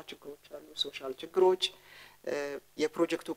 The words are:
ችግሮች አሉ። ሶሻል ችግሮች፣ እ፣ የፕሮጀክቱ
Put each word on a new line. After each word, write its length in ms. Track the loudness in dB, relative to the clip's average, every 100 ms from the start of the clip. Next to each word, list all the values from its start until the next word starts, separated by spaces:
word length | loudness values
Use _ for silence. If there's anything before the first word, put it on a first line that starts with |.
ችግሮች 420 | -12 -14 -14 -16 -16
አሉ። 180 | -18 -14 -8
ሶሻል 360 | -8 -6 -8 -8
ችግሮች፣ 480 | -2 6 6 6 0 -6 -20 -20 -20 -12 -6
እ፣ 100 | -4 -4 -8 -12 -4
የፕሮጀክቱ 520 | -2 2 0 0 -6